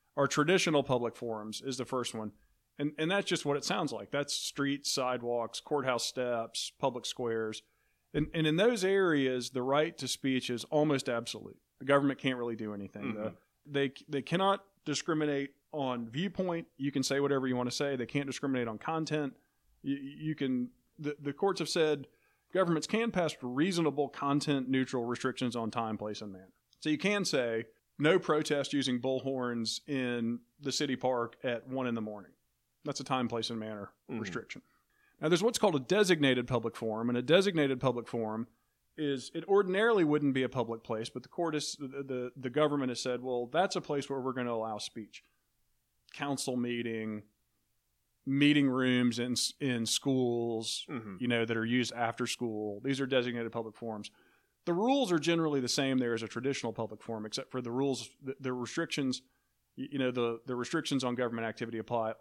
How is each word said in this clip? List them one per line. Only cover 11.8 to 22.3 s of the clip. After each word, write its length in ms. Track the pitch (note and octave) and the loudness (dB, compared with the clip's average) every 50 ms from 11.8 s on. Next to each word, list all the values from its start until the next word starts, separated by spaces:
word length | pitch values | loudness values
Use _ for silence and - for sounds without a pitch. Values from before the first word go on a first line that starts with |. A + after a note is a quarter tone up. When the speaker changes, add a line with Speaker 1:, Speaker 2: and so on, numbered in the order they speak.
| C3 | 2
Speaker 1:
government 340 | C3 C#3 C#3+ C#3 C#3 C3+ - | 4 4 6 6 4 2 0
can't 180 | - C#3 C3 B2 | 0 -2 -2 0
really 180 | A#2+ A#2+ A#2 | -2 -4 -4
do 180 | A2 A2 G#2+ G#2 | -4 -4 -6 -6
anything. 300 | G2+ G2 F#2+ - G#2 A#2+ | -6 -8 -10 -10 -8 -6
Speaker 2:
Mm-hmm. 200 | C3 A2 G#2 G#2+ | -6 -6 -4 -6
Speaker 1:
The, 100 | A2 - - _ _ _ _ _ D3+ | -6 -8 -10 _ _ _ _ _ -6
they, 220 | C#3+ C#3+ C#3 C3+ C3 - - - | -2 0 0 0 -2 -6 -10 -6
they 140 | D3+ C#3 | -4 -4
cannot 420 | C3 - D#3+ F3 F#3+ G3 G3 G3+ - _ _ _ _ | -2 0 0 2 4 4 2 2 -2 _ _ _ _
discriminate 640 | - D3 - - - E3 D3+ D3+ D3+ C#3+ C#3 C#3 C#3 - _ _ _ - | -4 -4 -2 0 0 0 2 2 2 0 0 -2 -4 -8 _ _ _ -4
on 340 | D#3 C#3 C3 B2 A#2+ A#2 A2+ | -2 -2 -2 -2 -2 -4 -4
viewpoint. 600 | A2+ C#3+ F3+ G3+ F3 - F#3+ F3+ E3+ E3 E3 - _ - | -4 -2 -2 -2 -2 -2 -2 0 -2 -2 -4 -8 _ -4
You 160 | C3+ C#3+ - | -4 0 0
can 100 | C#3 C3 | 0 0
say 160 | - C#3 C#3 | 2 2 2
whatever 300 | C#3 C#3+ C#3+ C3+ C3 C3 | 4 4 4 2 2 2
you 80 | B2+ B2 | 2 0
want 120 | B2 B2 | 0 0
to 60 | A#2 | -2
say. 220 | - D3 C#3+ C#3 B2+ | 0 0 0 0 -2
They 80 | A#2+ | -2
can't 200 | A2 - C#3+ C#3+ | -2 -2 -2 -2
discriminate 440 | C#3 B2+ - - C#3+ C3+ B2+ A#2+ A2+ | -2 -4 -4 -2 0 0 0 0 -2
on 80 | A2 G#2 | -4 -6
content. 560 | - - D#3+ D#3+ D#3+ D3 D3+ D#3 D3 C3+ - - _ _ _ _ _ _ _ _ - | -4 -2 -2 -2 -2 -2 -2 -2 -2 -4 -6 -10 _ _ _ _ _ _ _ _ -4
You, 140 | C3+ C#3 C#3 | -4 -4 -2
you 360 | C#3 C3+ D3 - D3+ D#3 D#3 | -4 -8 -12 -6 -4 -4 -2
can, 360 | D3+ C#3+ C3 C3 B2 B2 B2 - _ _ _ _ - | 0 0 0 2 0 0 -4 -6 _ _ _ _ -8
the, 200 | D3+ D3 D3 - | -6 -6 -6 -4
the 120 | D3 C#3+ C#3 | -6 -6 -2
courts 260 | - - G3 F#3 E3+ | 0 0 0 0 0
have 100 | E3 D3 | -2 -2
said 380 | - F3+ D#3+ D#3 D3+ C#3+ B2+ - _ _ _ _ | 2 2 4 4 4 0 -2 -8 _ _ _ _